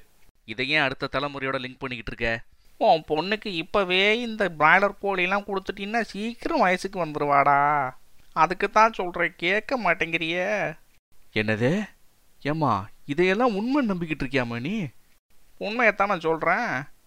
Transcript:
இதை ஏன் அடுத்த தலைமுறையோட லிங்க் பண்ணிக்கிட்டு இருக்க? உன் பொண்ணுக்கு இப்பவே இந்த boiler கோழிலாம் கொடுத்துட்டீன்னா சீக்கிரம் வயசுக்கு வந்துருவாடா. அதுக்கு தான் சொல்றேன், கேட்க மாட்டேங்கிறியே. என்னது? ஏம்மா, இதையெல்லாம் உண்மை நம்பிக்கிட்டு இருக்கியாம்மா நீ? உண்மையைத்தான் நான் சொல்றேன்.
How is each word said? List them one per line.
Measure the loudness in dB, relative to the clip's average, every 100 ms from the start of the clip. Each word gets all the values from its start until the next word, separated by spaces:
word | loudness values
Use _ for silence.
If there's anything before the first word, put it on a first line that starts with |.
| -4 _ -20 _ -12
இதை | -6 -2
ஏன் | 0
அடுத்த | 0 -2 -4
தலைமுறையோட | -4 -4 -4 -4 -4
லிங்க் | -6 -10
பண்ணிக்கிட்டு | -8 -8 -10
இருக்க? | -4 -2 -4 -8 -20 -20 0
உன் | 4 4 2
பொண்ணுக்கு | -2 0 -4 -4
இப்பவே | -6 -2 0 2 2 2 2
இந்த | -2 -2 -2
boiler | 2 6 6 4 0
கோழிலாம் | -4 0 0 -2 -2
கொடுத்துட்டீன்னா | -4 -4 -8 -6 -4
சீக்கிரம் | -4 -6 -8 -6 -2 2
வயசுக்கு | 2 2 -2 -4
வந்துருவாடா. | -4 -2 2 2 4 4 4 0 -2 -8 -18 -20 -6 2
அதுக்கு | 2 2 0
தான் | 4 4 4
சொல்றேன், | -4 -2 -2 -2
கேட்க | -2 0 -2 -2
மாட்டேங்கிறியே. | 0 0 0 -2 -2 -2 -2 -2 -4 -6 _ _ _ -20 -8 -2
என்னது? | 0 0 2 0 -2 -12 -20 _ _ -8
ஏம்மா, | -4 0 2 2 -2 -12 -4
இதையெல்லாம் | 0 2 4 2 0
உண்மை | 0 2
நம்பிக்கிட்டு | 2 0 -4 -4
இருக்கியாம்மா | -2 -2 -2 -4
நீ? | -4 -4 -6 -8 -20 _ _ -20 -20 -10
உண்மையைத்தான் | -6 0 2 2 2
நான் | 0 0
சொல்றேன். | 0 2 0 0 -4 -6 -14